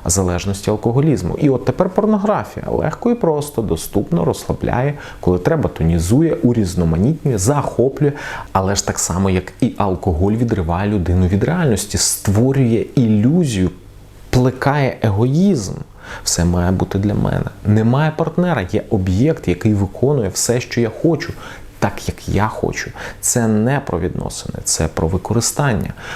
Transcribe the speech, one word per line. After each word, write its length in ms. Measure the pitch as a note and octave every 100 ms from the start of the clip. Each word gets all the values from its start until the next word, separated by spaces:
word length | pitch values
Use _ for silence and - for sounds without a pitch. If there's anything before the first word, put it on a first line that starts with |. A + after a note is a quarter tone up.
| -
залежності 640 | F#2+ F#2 F2+ G2 F#2+ -
алкоголізму. 680 | G#2 A2+ A#2+ D#3 B2 F2 -
І 80 | D3
от 160 | B2+ -
тепер 240 | - F#3+
порнографія 760 | - G#3+ G#3+ G#3 F3+ G2+ - -
легко 420 | A#1 D3+ - A#3+
і 40 | A#3+
просто, 460 | E3+ D3 C#3+ -
доступно 640 | G2+ E2 - G2+ - E3+ D#3+
розслабляє, 680 | - - - - A#2+ C#3+ C#3+ - -
коли 180 | F2 F2+
треба, 320 | C#3+ D#3+ E2+
тонізує, 640 | - D#2+ E2+ E2+ B2 E3
урізноманітнює, 1040 | - B2 A2+ F#2 F2 E2 D#2+ A2 D#3+ D3 A2
захоплює, 760 | G2 D3 - - B2+ - C#3+ C#3+ - - -
але 240 | F#2+ F#2+ G2+
ж 120 | -
так 120 | F#2+
само, 300 | - F2 G2
як 240 | F2+ - -
і 120 | A#2+ -
алкоголь, 560 | G2+ F2+ G2+ D#2+ G2
відриває 560 | A2 A#2+ G#2 E2 E2+ G2+
людину 380 | G#2 E2+ F2+ F#2
від 160 | G2
реальності, 540 | A#2+ F3+ D#3+ G2+ - -
створює 880 | - - - G2+ B2+ C3+ B2 A2+ - -
ілюзію, 760 | A#2 G#2+ A2+ E3+ D3+ G2+ F2+ - - - - - -
плекає 680 | B2 B2+ B2+ C#3 C#3+ C3+ -
егоїзм. 720 | A2 G2 B2 D3 G3 D3+ F#2 - - - - -
Все 220 | - - E2+
має 260 | F2 F2
бути 280 | F#2 - G2
для 140 | G2+
мене. 320 | G2+ - - - - -
Немає 480 | G#2+ A2+ C3 D#3 D#3
партнера, 500 | D#3+ E3 F3+ C#3+ F2
є 120 | G#2+ -
об'єкт, 580 | G#2+ F#2 F#2 C3 - -
який 260 | F2 A2
виконує 560 | G#2 F#2+ - C3 D3 G2
все, 320 | - - B2
що 200 | - -
я 100 | A2+ -
хочу, 320 | D#3+ D#3+ - - - - - -
так, 280 | G2+ - -
як 220 | - -
я 180 | G2 G#2+
хочу. 440 | - G1+ - - - - -
Це 260 | - B2 A2+
не 340 | G#2+ A#2 C#3 -
про 140 | E2+
відносини, 600 | F2 - - - - -
це 240 | - - D#2+
про 200 | - E2
використання. 840 | F2 - A2+ - - C#3+ G2+ - - -